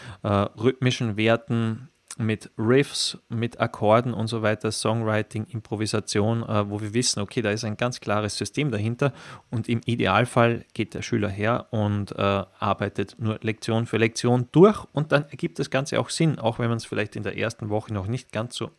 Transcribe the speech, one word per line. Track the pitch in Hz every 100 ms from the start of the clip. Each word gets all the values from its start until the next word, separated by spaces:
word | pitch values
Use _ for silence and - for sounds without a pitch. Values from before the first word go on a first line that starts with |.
| - -
äh, | 107
rhythmischen | 101 101 - 117 - 127 - 117 104
Werten, | 110 113 - 117 113 113 127 _ _ -
mit | 110 107 - -
Riffs, | 110 131 139 - - - _
mit | 117 117 -
Akkorden | 113 - 107 113 123
und | 101 110
so | 113
weiter, | 107 107 110
Songwriting, | - 110 113 110 107 107 110 107
Improvisation, | 113 - 107 107 110 - 107 107 117
äh, | 113 107 101
wo | 104
wir | 107
wissen, | 113 123 -
okay, | 101 -
da | 107
ist | 107 113
ein | 107
ganz | 123 123
klares | 117 104 104 -
System | 107 - 147
dahinter | 104 110 120 143 - - - _
und | 117 104
im | 113
Idealfall | - 117 98 98 123 127 117 117 -
geht | - 107
der | -
Schüler | - 113 104
her | 101 104 123 -
und, | 110 104 104 98
äh, | - 101 98 95 _
arbeitet | 104 95 101 - 98 -
nur | 110 110
Lektion | 110 107 - 113 117
für | 110
Lektion | 113 - 120 123 120
durch | 151 202 208 -
und | - 151
dann | 143 147
ergibt | - 165 -
das | 143
Ganze | 127 147 117
auch | 117
Sinn, | - 165 -
auch | 113 117
wenn | 120
man's | 113 -
vielleicht | 107 107 113
in |
der | 101 98
ersten | 104 - 107
Woche | 107 -
noch | 104 95
nicht | 120 -
ganz | 110 117 -
so | 110